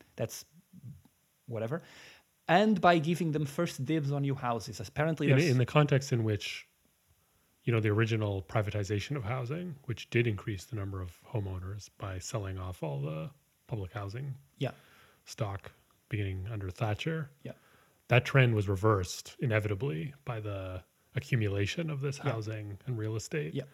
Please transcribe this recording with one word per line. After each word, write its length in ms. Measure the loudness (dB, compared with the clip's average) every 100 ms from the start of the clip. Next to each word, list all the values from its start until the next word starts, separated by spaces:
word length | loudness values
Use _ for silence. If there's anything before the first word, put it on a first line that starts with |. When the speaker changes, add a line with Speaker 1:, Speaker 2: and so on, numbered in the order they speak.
| -18 -8
Speaker 1:
That's 280 | -8 -8 -18 _ _ -20 -18 -18 -20 _ _ _ -10
whatever. 340 | -6 -4 -6 -8 -20 -20 -20 _ _ 4
"And 320 | 6 6 6
by 200 | 6 6
giving 320 | 4 0 0
them 140 | 0 -2
first 380 | -2 -2 -2 0
dibs 260 | 0 0
on 100 | 0
new 140 | 0 0
houses." 440 | -2 -2 -4 -10
Apparently, 520 | -8 -2 0 2 4
Speaker 2:
In, 60 | 6
Speaker 1:
there's 120 | 6
Speaker 2:
in 80 | 4
the 80 | 6
context 480 | 6 6 6 4
in 100 | 0
which, 440 | 2 0 -2 -10 -14 _ _ _ _ _ _ _ _ _
you 100 | 0
know, 60 | 2
the 80 | 4
original 540 | 4 2 2 0 -2
privatization 720 | -2 -2 -2 -2 -2 -2 -2 -6
of 60 |
housing, 520 | -4 -6 -6 -6 -8 -10 -8
which 240 | -8 0
did 160 | 2 2
increase 360 | 0 -4 -8 -8
the 100 | -8
number 260 | -6 -6
of 100 | -10 -12 -6
homeowners 560 | -4 -4 -6 -8 -10 -14 -12
by 220 | -8 -8
selling 380 | -6 -6 -6 -6
off 240 | -8 -8
all 180 | -6 -4
the 300 | -6 -6 -10 -14 _ _ -10
public 260 | -8 -6
housing 420 | -8 -8 -8 -8 -10 -12 -6
Speaker 1:
Yeah. 120 | -6 -6 -20 -20 -20 _ -14
Speaker 2:
stock 460 | -6 -4 -6 -12 -20 _ _ -8
beginning 400 | -4 -2 -4 -6
under 180 | -6 -6
Thatcher, 600 | -4 -2 -2 -4 -4 -8 _
Speaker 1:
Yeah. 100 | -16 -16 _ _ _ _ 4
Speaker 2:
that 140 | 4 6
trend 280 | 6 8 6
was 140 | 2
reversed 640 | 4 6 4 2 -6 -12 -4
inevitably 760 | 0 2 2 -2 -2 -4 -8 -10
by 160 | -10 -8
the 440 | -6 -6 -6 -10 -12 _ _ -6
accumulation 720 | 0 2 2 2 0 -2 -4
of 100 | -2
this 160 | -4 -2
Speaker 1:
Yeah. 120 | -2
Speaker 2:
housing 340 | -2 -4 -6 -8 -10 -6
and 120 | -4
real 180 | -2 -4
estate 380 | -4 -6 -4
Speaker 1:
Yeah. 120 | -6 -8